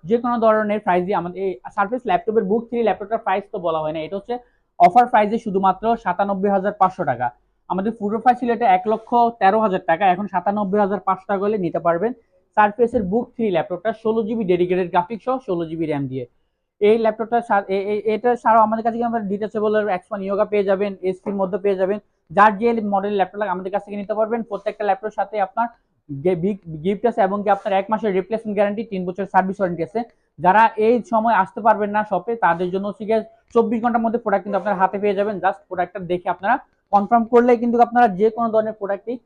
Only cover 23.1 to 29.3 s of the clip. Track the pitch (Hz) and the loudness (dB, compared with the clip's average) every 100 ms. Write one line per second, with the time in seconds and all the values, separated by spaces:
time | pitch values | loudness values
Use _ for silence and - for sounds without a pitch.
23.1 | 208 185 202 208 180 185 202 202 202 202 | -2 -2 -4 -4 -4 -4 -6 -6 -12 -6
24.1 | 208 220 233 220 196 208 202 208 190 214 | -4 -2 -2 -6 -6 -8 -4 -2 -2 -2
25.1 | 208 202 214 190 - 233 _ _ _ _ | -6 -6 -2 -4 -2 -6 _ _ _ _
26.1 | 139 160 185 185 196 170 156 165 202 233 | -4 -2 0 -2 -4 -10 -6 -4 0 -2
27.1 | 226 190 202 202 196 220 190 196 220 226 | 2 0 0 0 0 0 -2 0 -2 0
28.1 | 185 190 220 214 202 202 208 226 190 180 | -2 -2 -6 -4 -2 -2 -2 -6 -6 -6
29.1 | 180 190 | -6 -2